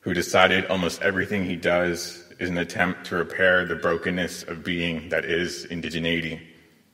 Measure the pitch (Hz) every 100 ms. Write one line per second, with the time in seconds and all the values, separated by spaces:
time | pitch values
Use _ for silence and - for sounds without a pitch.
0 | - 87 85 98 92 92 92 92 87 -
1 | 101 92 95 104 90 85 85 87 90 85
2 | - - - - 90 87 85 110 90 95
3 | - 90 82 - 92 90 87 82 87 85
4 | 95 90 85 - - 85 78 87 85 80
5 | 82 82 - 82 87 - - 87 80 82
6 | 82 85 80 80 - - - _ _